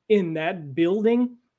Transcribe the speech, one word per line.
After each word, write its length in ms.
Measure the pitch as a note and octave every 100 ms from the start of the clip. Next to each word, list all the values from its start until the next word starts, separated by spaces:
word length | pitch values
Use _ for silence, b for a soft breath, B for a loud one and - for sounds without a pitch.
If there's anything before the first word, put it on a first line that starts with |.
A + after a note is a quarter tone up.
| -
in 260 | G#3 F3+
that 400 | D#3+ D#3+ F#3+ D3
building 600 | C3 E3+ G3+ G#3+ A#3+ B3 B3 _